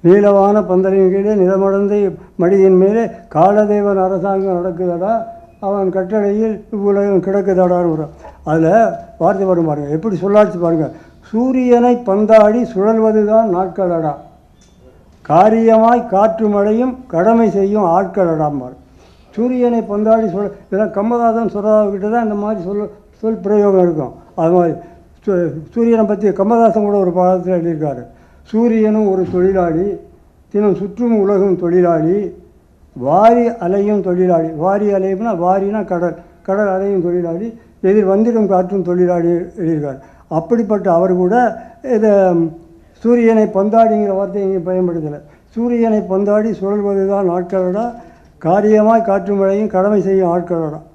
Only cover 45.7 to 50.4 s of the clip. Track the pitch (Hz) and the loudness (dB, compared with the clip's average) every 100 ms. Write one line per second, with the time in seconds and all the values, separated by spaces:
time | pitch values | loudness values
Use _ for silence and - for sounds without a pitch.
45.7 | 240 226 214 180 190 202 208 220 196 190 | 0 0 0 -2 -2 0 0 0 -4 -4
46.7 | 208 202 196 190 196 190 175 180 190 180 | -2 -2 -2 -2 0 -2 -2 -4 -4 -2
47.7 | 190 240 233 - - - _ 160 190 208 | -4 -6 -10 -20 -20 -20 _ 0 0 4
48.7 | 214 214 226 220 196 190 202 196 196 214 | 4 4 2 2 -2 -2 -2 0 0 -2
49.7 | 185 196 214 180 190 180 175 | 0 0 0 0 0 0 -2